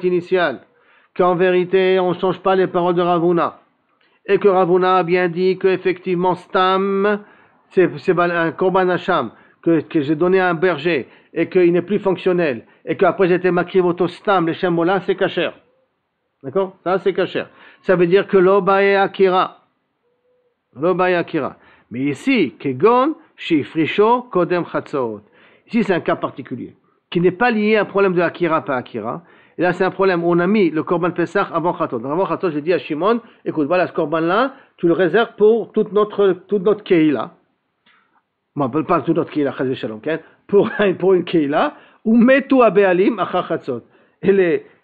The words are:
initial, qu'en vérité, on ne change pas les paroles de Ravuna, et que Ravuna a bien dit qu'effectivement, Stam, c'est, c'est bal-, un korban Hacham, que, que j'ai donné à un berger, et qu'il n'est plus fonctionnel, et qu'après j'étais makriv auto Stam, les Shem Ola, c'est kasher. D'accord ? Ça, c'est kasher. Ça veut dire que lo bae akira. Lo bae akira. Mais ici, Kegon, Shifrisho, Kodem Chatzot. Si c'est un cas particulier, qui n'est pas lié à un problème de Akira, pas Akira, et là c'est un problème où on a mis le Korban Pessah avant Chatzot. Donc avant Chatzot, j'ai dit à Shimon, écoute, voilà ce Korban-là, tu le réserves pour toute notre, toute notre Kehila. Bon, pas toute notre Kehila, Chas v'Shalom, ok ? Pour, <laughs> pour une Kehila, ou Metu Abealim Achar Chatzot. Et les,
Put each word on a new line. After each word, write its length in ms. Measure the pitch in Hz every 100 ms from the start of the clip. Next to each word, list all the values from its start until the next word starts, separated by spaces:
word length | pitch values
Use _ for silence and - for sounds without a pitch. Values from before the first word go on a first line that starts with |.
initial, 560 | 180 180 175 185 160 110 - _ _ _ _ -
qu'en 180 | 180
vérité, 640 | 175 185 180 180 190 185 190
on 120 | 180
ne 80 | 175
change 200 | 190 175
pas 140 | 190
les 120 | 190 180
paroles 280 | 180 180
de 60 | 175
Ravuna, 600 | 175 175 170 170 135 - _ _ _ _ _ _ -
et 100 | 196
que 100 | 202
Ravuna 520 | 185 175 180 185 185
a 40 |
bien 260 | 165 180 180
dit 280 | 170 185 185
qu'effectivement, 760 | 190 185 185 175 185 175 185
Stam, 840 | 175 - 196 185 190 196 196 202 208 208 _ _ _ _
c'est, 180 | 190 165 143
c'est 160 | -
bal-, 180 | 170 175
un 220 | 170 165
korban 380 | - 190 185 185
Hacham, 400 | 175 196 165 113 - _ _
que, 180 | 170 160
que 220 | - 165
j'ai 120 | 139
donné 240 | 156 180 190
à 120 | 180
un 40 |
berger, 540 | 165 185 151 170 147 - - _
et 160 | 160 165
qu'il 240 | 185 175
n'est 80 | 175
plus 180 | 170 202
fonctionnel, 680 | 196 175 190 175 160 113 - _
et 140 | - 160
qu'après 300 | 180 - 180
j'étais 220 | 175 185
makriv 360 | 180 180 190 175
auto 200 | 170 170
Stam, 400 | - - 190 165
les 60 |
Shem 260 | 151 185 170
Ola, 220 | 170 190
c'est 160 | 190 190
kasher. 360 | 185 180 139 - _ _ _ _ _ _ _ _
D'accord ? 340 | 135 190 190 -
Ça, 140 | 170 185
c'est 160 | 196
kasher. 300 | 180 175 139 87 _ - -
Ça 160 | - 180
veut 100 | 175
dire 200 | 196 190
que 100 | 196
lo 240 | 180 202
bae 360 | 185 196 196 196
akira. 640 | 190 196 190 185 151 - _ _ _ _ _ _ _ _ _ _ _ 120
Lo 160 | 170
bae 200 | 175 185
akira. 420 | 175 165 160 113 - _ _ _
Mais 120 | 117
ici, 520 | 143 135 262 233 135 -
Kegon, 560 | 143 127 208 247 285 302 _
Shifrisho, 920 | _ - 156 120 160 143 - 214 247 247
Kodem 360 | 180 160 175 156
Chatzot. 520 | 151 - 143 120 104 - _ _ _ _
Si 100 | 233
c'est 100 | 196
un 60 | 170
cas 160 | 180 165
particulier, 600 | 143 - 120 120 92 - _ _ _
qui 80 | 175
n'est 120 | 180
pas 180 | 180 247
lié 260 | 214 208 220
à 60 |
un 20 | 185
problème 260 | 196 196
de 80 | 180
Akira, 420 | 165 - 170 160
pas 140 | - 127
Akira, 460 | - 113 110 156 - _ _ -
et 60 |
là 100 | 175
c'est 120 | 175
un 60 | 185
problème 320 | 180 196 170
où 80 | 170
on 80 | 170
a 80 | 180
mis 220 | 220 165
le 140 | 156
Korban 300 | 143 175 175
Pessah 360 | 175 165 202 180
avant 260 | 160 170 175
Chatzot. 220 | 156 123
Donc 140 | 127
avant 140 | 160 175
Chatzot, 240 | 156 165
j'ai 100 | 147
dit 140 | 151
à 40 | 165
Shimon, 440 | - 151 190 233 - _ -
écoute, 200 | 156 143
voilà 200 | 180 170
ce 60 |
Korban-là, 580 | - 151 160 165 202 269 - _ _
tu 100 | 170
le 60 |
réserves 420 | 165 180 196 226 -
pour 340 | 208 226 175
toute 200 | 214 202
notre, 420 | 196 208 196 196 175 -
toute 160 | 208
notre 220 | 196 208
Kehila. 480 | - 175 156 120 175 - _ _ _ _ _ _ _ _ _ _ _
Bon, 140 | 147 131
pas 320 | 147 135 170
toute 160 | 170 165
notre 140 | 139
Kehila, 220 | 151 135
Chas 120 | -
v'Shalom, 320 | 131 127 120 110
ok ? 140 | 147 160 - _ -
Pour, 240 | 202 220 -
<laughs> 140 | 202 -
pour 160 | 180
une 100 | 180
Kehila, 500 | 175 175 143 160 294 - - _
ou 140 | 220 233
Metu 440 | 247 269 269 269
Abealim 560 | 226 185 190 175 208 -
Achar 300 | 160 185 170
Chatzot. 340 | 160 - 120 - _ _ _
Et 100 | 180
les, 360 | 196 175 139 - _